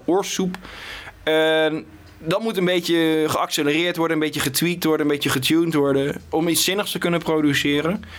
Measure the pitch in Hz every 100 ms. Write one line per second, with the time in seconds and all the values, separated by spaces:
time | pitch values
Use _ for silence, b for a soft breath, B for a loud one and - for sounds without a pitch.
0 | - 185 185 - 185 180 B B B B
1 | B B - 156 160 160 156 156 - -
2 | - - 156 190 226 185 180 180 175 170
3 | 160 156 151 147 175 - 143 147 175 165
4 | 165 160 156 147 143 123 170 175 156 156
5 | 151 147 143 135 131 160 170 156 139 139
6 | 139 - - 160 170 160 - 196 196 180
7 | 180 170 160 156 151 131 143 147 160 214
8 | -